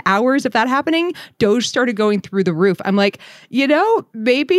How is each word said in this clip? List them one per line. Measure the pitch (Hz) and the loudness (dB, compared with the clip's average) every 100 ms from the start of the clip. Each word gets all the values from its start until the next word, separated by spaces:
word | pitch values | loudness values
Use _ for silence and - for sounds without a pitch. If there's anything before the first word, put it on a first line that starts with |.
| - | 0
hours | 196 247 277 254 | 0 2 0 0
of | |
that | 226 240 | 0 0
happening, | 262 294 330 349 - - - | -2 -2 -2 -2 -6 -12 -2
Doge | 190 233 - | 0 2 0
started | - 247 208 | -2 -2 0
going | 214 208 | 0 -2
through | - 196 | -2 -2
the | 185 | -2
roof. | 160 196 175 - | 2 0 0 -2
I'm | 202 | 0
like, | 202 - - - - | 0 -2 -16 -20 -8
"You | 240 269 | -2 2
know, | 302 427 453 - | 2 2 0 -2
maybe | 226 220 254 294 | -4 0 0 2